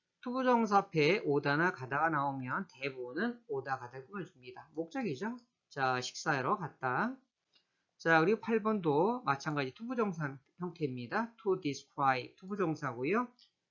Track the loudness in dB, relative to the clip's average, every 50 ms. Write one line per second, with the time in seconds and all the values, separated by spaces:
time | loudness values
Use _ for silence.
0 | _ _ _ _ -8 -6 -2 0 2 4 4 4 4 4 4 4 2 2 2 4
1 | 4 6 4 4 2 2 2 2 2 2 2 4 2 2 0 -2 -4 -4 0 0
2 | 2 2 2 2 0 0 -2 -4 -4 -4 -4 -4 -6 -8 -10 -8 -6 -6 -6 -6
3 | -8 -8 -4 -4 -2 -2 -4 -6 _ -6 -6 -6 -4 -4 -6 -6 -6 -10 -12 -14
4 | -14 -12 -10 -10 -10 -10 -14 -18 -18 -18 -16 -16 -18 -12 -8 -8 -8 -6 -6 -4
5 | -4 -4 -4 -4 -6 -8 -8 -10 -14 _ _ _ _ _ -6 -2 0 0 0 0
6 | -2 -6 -8 -6 -2 -2 0 0 0 0 0 -2 -2 -6 -8 _ -4 -2 0 0
7 | -2 -2 -4 -8 _ _ _ _ _ _ _ _ _ _ _ _ _ _ _ -4
8 | 2 4 6 6 6 6 4 2 0 0 0 0 2 0 0 0 2 2 4 4
9 | 4 4 2 0 0 -2 -2 -2 -2 -2 -2 0 -2 -2 -4 -8 -8 -6 -2 0
10 | 0 0 -2 -2 -4 -6 -6 -8 _ _ _ -10 -8 -8 -6 -4 -4 -4 -4 -4
11 | -6 -4 -4 -4 -4 -4 -6 -6 -2 0 0 0 0 -4 -4 -6 -8 _ _ 0
12 | 2 2 2 2 0 -6 -12 _ -12 -8 -4 -2 0 0 0 -2 -4 -6 -4 -2
13 | -2 0 0 0 0 -2 _ _ -20 _ _ _ _ _